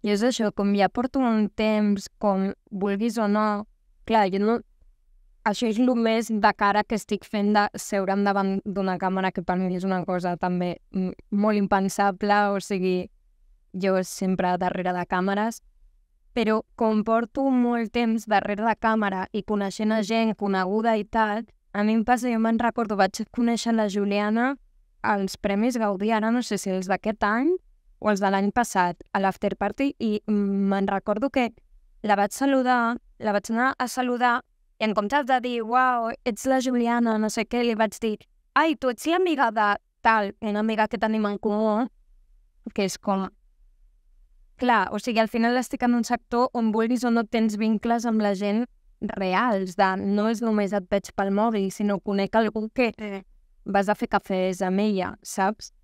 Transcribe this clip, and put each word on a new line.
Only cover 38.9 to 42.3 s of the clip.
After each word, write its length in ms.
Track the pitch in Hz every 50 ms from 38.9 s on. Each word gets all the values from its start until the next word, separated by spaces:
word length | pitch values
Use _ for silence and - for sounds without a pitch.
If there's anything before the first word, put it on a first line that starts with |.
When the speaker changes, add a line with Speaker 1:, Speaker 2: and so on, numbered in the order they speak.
Speaker 1:
ets 160 | 240 - -
l'amiga 440 | 294 330 370 370 359 311 269 277 226
de 260 | 214 220 214 202 202 - _ _ _ _
tal", 340 | - 233 226 220 208 196 208 _
una 200 | - 214 208 208
amiga 260 | 214 220 220 208 214
que 120 | 214 - 196
tenim 280 | 220 220 220 220 214
en 120 | 202 208 196
comú, 500 | - 220 208 208 220 220 208 214 254 226 _ _ _ _ - - _ _